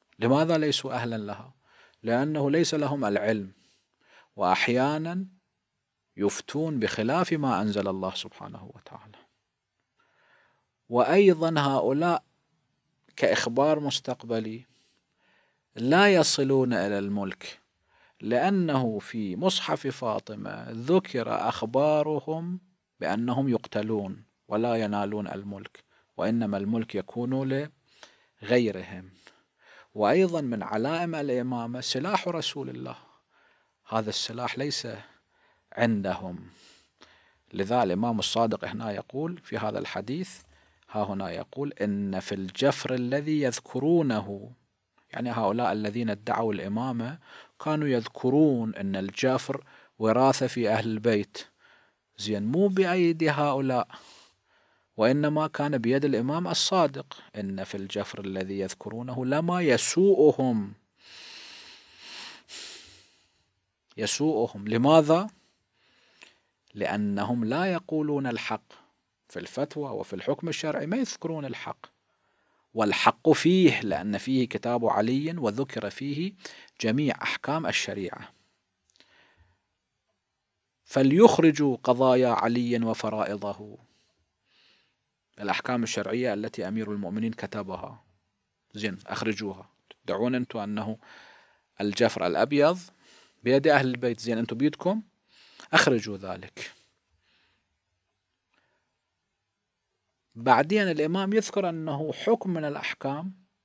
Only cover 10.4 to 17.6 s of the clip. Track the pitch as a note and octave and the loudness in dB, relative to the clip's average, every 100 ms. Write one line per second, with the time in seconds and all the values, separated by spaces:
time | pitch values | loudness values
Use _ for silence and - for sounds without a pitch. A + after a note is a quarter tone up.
10.4 | _ _ _ _ - A#2+ B2 F3+ G3+ D#3+ | _ _ _ _ -2 2 6 8 8 6
11.4 | E3 D#3 C#3 C3+ G#2 C#3 F3 E3+ _ _ | 4 2 2 2 2 2 2 0 _ _
12.4 | _ _ _ _ _ _ _ - - G#2 | _ _ _ _ _ _ _ 0 2 2
13.4 | A#2+ A#2+ D3 D3+ D3 - - - A#2 A2+ | 0 2 2 2 0 -4 -4 -8 -4 -4
14.4 | A2 A2+ - _ _ _ _ _ _ _ | -4 -10 -16 _ _ _ _ _ _ _
15.4 | _ _ _ - A#2+ E3 G3+ F#3 D3+ - | _ _ _ -4 2 6 8 8 6 4
16.4 | C3+ C3+ B2+ A2 G2+ G2+ G2 G2+ F#2+ - | 4 4 4 2 0 0 -2 -2 -4 -8
17.4 | - - | -14 -18